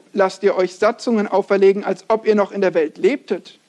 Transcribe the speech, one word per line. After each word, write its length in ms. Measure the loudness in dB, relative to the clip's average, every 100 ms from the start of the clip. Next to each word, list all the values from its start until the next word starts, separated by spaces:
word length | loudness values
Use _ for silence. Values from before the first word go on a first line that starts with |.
| _
lasst 300 | -2 -2 0
ihr 140 | -2 0
euch 200 | -2 -2
Satzungen 520 | -2 -2 -2 -2 0
auferlegen, 560 | -2 0 2 2 2 -4
als 180 | -8 -4
ob 180 | -2 0
ihr 80 |
noch 180 | 0 0
in 100 | -2
der 120 | -2
Welt 240 | 0 -2 0
lebtet? 640 | -2 -2 -6 -10 -10 -20